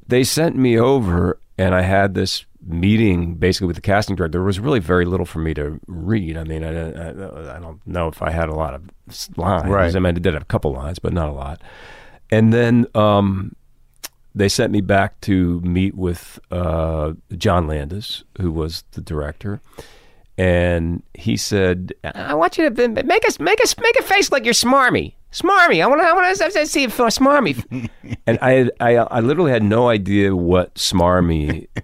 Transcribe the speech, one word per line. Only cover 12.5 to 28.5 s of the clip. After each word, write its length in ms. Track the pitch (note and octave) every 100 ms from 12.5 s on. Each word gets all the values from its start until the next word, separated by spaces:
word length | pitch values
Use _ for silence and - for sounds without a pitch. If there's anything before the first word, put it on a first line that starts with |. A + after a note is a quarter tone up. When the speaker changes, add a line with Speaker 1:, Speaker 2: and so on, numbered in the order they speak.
Speaker 1:
then, 340 | A#2 A#2+ A#2+ A#2
um, 600 | A2+ G#2+ G2+ G2+ F#2+ F#2+ - _ _ _ _ - _ _
they 140 | - G2
sent 220 | - A#2
me 80 | G2+
back 360 | F#2 G2 G2+ -
to 380 | - F#2+ F2 F2
meet 340 | F2 F2 F#2+
with, 440 | - F2+ E2+ - - -
uh, 640 | F2+ F2 D#2+ D#2+ D#2+ D#2 E2 - F2+
John 280 | G#2 F2 D#2+
Landis, 580 | D2+ C#2+ F#2+ A2+ - - -
who 140 | F2+
was 320 | D#2+ D#2+ E2 -
the 80 | -
director, 600 | - D#2 D2 - G2+ G#2 - - - - - _ _ -
and 640 | F#2 F2 F2 F2 E2 E2+ -
he 220 | - - A2
said, 540 | - G#2 F#2 F2+ F#2 -
"I 300 | D#2+ - -
want 240 | D4 F4 F4+
you 60 |
to 60 | D#4+
be, 180 | A#3 A#3+ G#3+
make 220 | B3 G4 G#4+
us, 140 | -
make 200 | D#4 G#4+
us, 120 | A4 -
make 180 | A4+ B4+
a 40 |
face 280 | - G4 F4
like 140 | C#4
you're 80 | A#3
smarmy, 640 | A3+ A#3 C#4 C4 B2 D2+ - -
smarmy. 500 | - F4 G4 E4+ F#3
I 40 | F#3+
wanna, 160 | C#4+
I 100 | F4
wanna 140 | F4 F4+
s-, 120 | F#4+
s-, 280 | E4 F4+ D4+
see 120 | D#4+
if, 160 | C4 -
uh, 40 |
smarmy." 840 | A#3+ - C4+ D4 G3+ C3+ - B2+ A#2
Speaker 2:
<laughs> 60 | - - A2 -
Speaker 1:
And 120 | A2+
I, 260 | C3